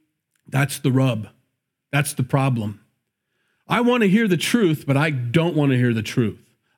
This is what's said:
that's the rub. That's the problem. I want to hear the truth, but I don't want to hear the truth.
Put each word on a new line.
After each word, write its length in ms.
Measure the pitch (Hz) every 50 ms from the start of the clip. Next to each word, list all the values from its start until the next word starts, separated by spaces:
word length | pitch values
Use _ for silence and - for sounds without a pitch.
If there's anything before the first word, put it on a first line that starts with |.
| _ _ _ _ _ _ _ _ _ -
that's 300 | - 135 143 135 - -
the 140 | - 135
rub. 380 | 123 131 131 131 117 110 104 - _ _ _ _ _ _ _ _ _ _ _ -
That's 220 | - 143 143 - -
the 80 | -
problem. 600 | 135 - - 135 135 135 123 117 104 104 104 - _ _ _ _ _ _ _ _ _ _ _ _ _ _ _ _ _ -
I 140 | 160 226
want 220 | 247 240 247 240 214
to 60 | 190
hear 180 | 180 226 233 202
the 100 | 202 156
truth, 460 | - - - 240 208 165 151 - -
but 120 | 147 135 139
I 120 | 156 160
don't 460 | 147 127 120 117 117 165 160 175 151
want 160 | 151 143 139
to 60 | 131 120
hear 180 | 123 123 117
the 80 | 113 107
truth. 420 | - - 131 117 101 - - _ _ _ _ _ _ _